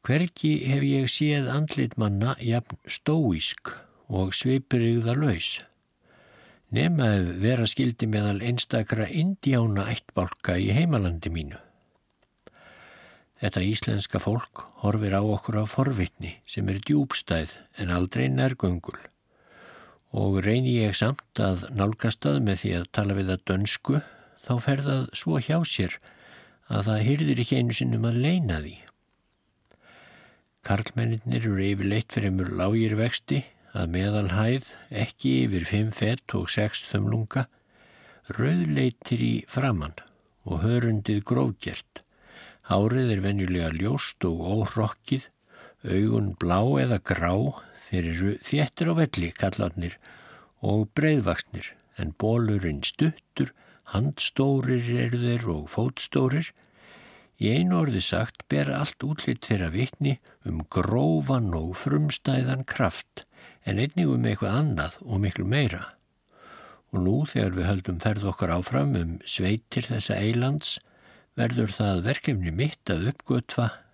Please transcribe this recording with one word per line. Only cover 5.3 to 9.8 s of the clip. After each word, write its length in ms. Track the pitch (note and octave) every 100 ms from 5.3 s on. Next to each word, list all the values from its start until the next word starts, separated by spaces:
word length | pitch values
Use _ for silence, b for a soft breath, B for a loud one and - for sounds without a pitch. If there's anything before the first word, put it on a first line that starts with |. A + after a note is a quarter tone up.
| E2+ - - - _ _ _ B B B B B B _
nema 380 | G#2+ D#3 E3 A#2 G2+
ef 160 | F2 F2
vera 240 | G#2+ B2+ A2
skyldi 400 | - C3 A#2 A2+
meðal 320 | G#2+ G#2 G2+
einstakra 640 | A#2 B2 - A#2+ A2 A2 G#2+
indíána 800 | E3+ F3 G3 C#3 B2 A#2 G2+